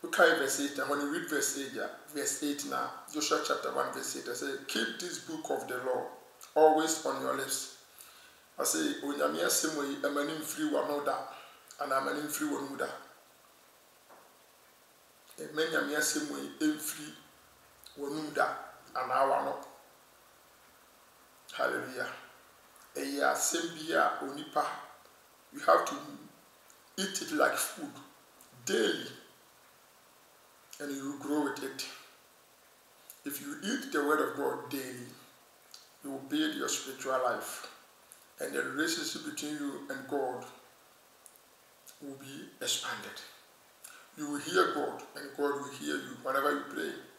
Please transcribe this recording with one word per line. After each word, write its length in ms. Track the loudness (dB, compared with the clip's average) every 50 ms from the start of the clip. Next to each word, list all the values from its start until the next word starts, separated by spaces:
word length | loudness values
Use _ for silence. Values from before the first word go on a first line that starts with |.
Look 160 | -4 -2 6 8
at 200 | 8 8 8 6
verse 220 | 2 0 0 0
eight. 180 | 0 -2 -2 -2
I 80 | 0 0
want 140 | 0 0
to 60 | 0 -2
read 200 | -2 -2 -2 0
verse 300 | 0 0 0 0 -2 -2
eight. 140 | -6 -6 -4
Yeah. 140 | -6 -6 -6 -8 -12 -16 -8 -6
Verse 280 | -2 -2 -2 -2 0
eight 220 | -2 -2 -2 -2 -4 -2
now. 200 | -2 -2 -2 -2 -6 -10 -14 -6
Joshua 300 | -4 -2 2 4 4 2 4
chapter 240 | 2 0 0 0 -2 0
one, 180 | 0 0 0
verse 240 | -2 -4 -4 -4 -6
eight. 120 | -6 -4 -4
I 20 |
say, 220 | -4 -4 -2 -4 -4 -4 -6
"Keep 320 | -2 0 0 0 0 -2 -4
this 200 | -6 -6 -6 -8
book 260 | -6 -6 -8 -6 -2 -2
of 180 | -2 -2 -2 -4
the 80 | -4 -2 0
law 220 | 0 0 0 0 -4 -10 -14 -18 -20 -20 -20 -20 0 8
always 500 | 10 10 10 10 8 4 4 2 0 0
on 160 | -2 -2 0
your 160 | 0 0 0
lips." 400 | 0 0 -2 -2 -4 -4 -8 -12 -18 -20 -20 -20 -20 -20 -20 -20 -20 -20 -20 -20 -20 -20 -20 -4 0
I 60 | 0
say, 300 | 2 2 4 2 2 2 0
"Onyame 420 | -2 -4 0 2 2 2 4 4 4
asɛm 320 | 4 4 4 4 2 0
wɔ 120 | 0 -2 -2
yi, 60 | -2
ɛma 300 | 0 0 0 2 2 0
ne 120 | 0 -2 -4
mfiri 320 | -4 -6 -2 0 0 2
w'ano 340 | 2 2 2 2 0 0 2
da, 120 | 0 0 0 -4 -8 -10 -14 -16 -18 -20 -20 -20 -20 -6 -6
anaa 200 | 0 2 2 2
ɛma 140 | 2 2 -2
ne 80 | -2
mfiri 260 | -2 -2 -2 0 0 0
w'ano 220 | 0 0 -2 -4
mu 60 | -2 -2
da." 100 | -2 -4 -4 -10 -12 -16 -20 -20 -20 -20 -20 -20 -20 -20 -20 -20 -20 -20 -20 -20 -20 -20 -20 -20 -20 -20 -20 -20 -20 -20 -20 -20 -20 -20 -20 -20 -20 -20 -20 -20 -20 -20 -20 -20 -20 -20 -20 -20 -20 -20 -12 -10
Ɛma 320 | -10 -4 0 2 2 4
Nyame 260 | 4 2 2 2 2
asɛm 300 | 2 2 2 2 0 0 -2
wɔ 100 | -4 -4
yi, 240 | -6 -8 -2 2 2
ɛmfiri 480 | 2 4 2 -2 -4 -4 -6 -10 -12 -14 -16 -20 -20 -20 -20 -20 -20 -20 -20 -20 -20 -20 -20 -20 -18 -10 -8
w'ano 240 | -6 -4 -2 -4
mu 80 | -4 -2
da, 240 | 2 2 4 4 2 -4 -8 -12 -14 -18 -20 -8 -4
anaa 320 | -4 0 2 4 6 6 6
w'ano. 360 | 6 4 4 0 -2 -4 -6 -12 -16 -20 -20 -20 -20 -20 -20 -20 -20 -20 -20 -20 -20 -20 -20 -20 -20 -20 -20 -20 -20 -20 -20 -20 -20 -20 -20 -20 -20 -20 -20 -20 -20 -20 -20 -14
Hallelujah. 560 | -2 0 0 0 0 -2 -4 -4 -4 -4 -4 -4 -6 -10 -14 -18 -20 -20 -20 -20 -20 -20 -20 -20 -20 -20 -20 -12 -6
Ɛyɛ 380 | -4 -4 -2 0 2 4 4
asɛm 420 | 4 4 2 2 2 2 0 -2 -6
bi 160 | -6 -4 0
a 260 | 4 4 4 4 2 0 -4
onipa, 400 | -6 -6 -6 -8 0 0 0 2 2 -2 -6 -10 -14 -16 -20 -20 -20 -20 -20 -20 -20 -20 -20 -20 -18
you 80 | -14 0
have 240 | 6 8 8 8 8
to 100 | 4 -2 -4 -6 -10 -12 -14 -16 -18 -20 -20 -20 -20 -20 -20 -20 -20 -20 -20 -20 -10 -4
eat 260 | -2 -2 -2 -2 -4
it 100 | -4 0
like 240 | 4 4 6 6 6
food 360 | 2 -2 -2 -4 -8 -10 -10 -10 -14 -18 -18 -20 -20 -20 -20 -20 -20 -20 -20 -20 -10 -2
daily, 420 | 2 4 4 4 4 2 0 -4 -8 -12 -14 -18 -20 -20 -20 -20 -20 -20 -20 -20 -20 -20 -20 -20 -20 -20 -20 -20 -20 -20 -20 -20 -20 -20 -20 -20 -20 -20 -20 -20 -20 -10 -8
and 100 | -6 -6
you 200 | -4 -4 -4 -6
will 80 | -6 -6
grow 260 | -2 0 2 2 2
with 180 | 2 0 -2
it. 240 | -6 -6 -6 -6 -8 -8 -8 -14 -18 -20 -20 -20 -20 -20 -20 -20 -20 -20 -20 -20 -20 -20 -20 -20 -20 -20 -20 -20 -20 -20 -20 -12 -10
If 160 | -8 -8 -6
you 160 | -8 -8 -8 -4
eat 300 | -2 0 0 0 -2 0
the 100 | 0 2 4
word 160 | 6 6 4
of 160 | 4 2 0
God 320 | 0 0 0 0 0 -4 -6
daily, 380 | -4 -4 -4 -6 -8 -10 -10 -12 -14 -18 -20 -20 -20 -20 -20 -20 -20 -20 -20 -20 -20 -20 -20 -20 -20 -12
you 80 | -8 -8
will 160 | -8 -6 -4 -2
build 280 | 0 2 2 2 0
your 120 | -2 -2 0
spiritual 520 | -2 -2 -4 -8 -10 -6 -2 0 2 4
life, 460 | 4 2 2 0 -4 -6 -8 -8 -10 -12 -14 -18 -20 -20 -20 -20 -20 -20 -20 -20 -20 -20 -10 -6
and 120 | -6 -2
the 100 | 0 0
relationship 680 | 0 0 0 0 2 2 2 0 -2 -4 -6 -6 -6 -6
between 200 | -6 -4 -4 -4
you 340 | -4 -2 -2 -4 -4 -6 -6 -6
and 180 | -6 -6 -4 -2
God 360 | 0 0 0 0 -2 -4 -8 -10 -16 -18 -20 -20 -20 -20 -20 -20 -20 -20 -20 -20 -20 -20 -20 -20 -20 -20 -20 -20 -20 -20 -20 -20 -20 -20 -20 -20 -18 -14
will 140 | -12 -12 -12
be 320 | -12 -14 -14 -12 -12 -14 -14 -12 -6
expanded. 600 | 0 0 0 0 0 -4 -4 -6 -6 -10 -12 -12 -14 -16 -18 -20 -20 -20 -20 -20 -20 -20 -20 -20 -20 -18 -18 -18 -20 -18 -10
You 140 | -8 -6 -4
will 100 | -4 -4
hear 340 | -4 2 4 4 6 6 4
God, 280 | 0 0 -2 -2 -6 -10 -12 -12
and 160 | -12 -12 -10 -2
God 240 | 0 0 2 2 0
will 100 | -4 -6 -8 -6
hear 160 | -2 -2 -2
you 220 | -2 -2 -6 -10 -6 -4
whenever 260 | 0 0 2 4 2
you 140 | 2 0 -2 -4
pray. 240 | -4 -4 -4 -4 -4 -8 -12 -16 -20